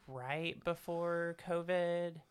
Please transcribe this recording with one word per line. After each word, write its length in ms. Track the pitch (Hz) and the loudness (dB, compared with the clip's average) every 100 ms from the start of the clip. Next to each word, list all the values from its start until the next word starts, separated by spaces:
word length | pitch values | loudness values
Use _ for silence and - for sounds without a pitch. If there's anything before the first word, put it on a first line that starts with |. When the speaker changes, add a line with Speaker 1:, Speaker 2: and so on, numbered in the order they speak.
| - | -12
Speaker 1:
right 540 | 131 127 151 165 - 170 | -8 -2 0 0 -2 -2
before 720 | 165 - 170 170 170 170 170 | -2 -2 0 2 2 0 -4
covid. 800 | - 170 170 180 175 175 175 165 | -2 0 2 4 4 2 0 -6
Speaker 2:
I 40 | - | -14